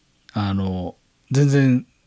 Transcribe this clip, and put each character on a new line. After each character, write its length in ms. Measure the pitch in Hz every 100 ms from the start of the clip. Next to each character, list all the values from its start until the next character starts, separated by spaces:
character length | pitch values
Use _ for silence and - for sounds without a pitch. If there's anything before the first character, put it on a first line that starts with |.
| _ _ _
あ 200 | 110 101
の、 420 | 98 95 92 85 - _ _ -
全 180 | 131 143
然、 380 | 139 135 127 - _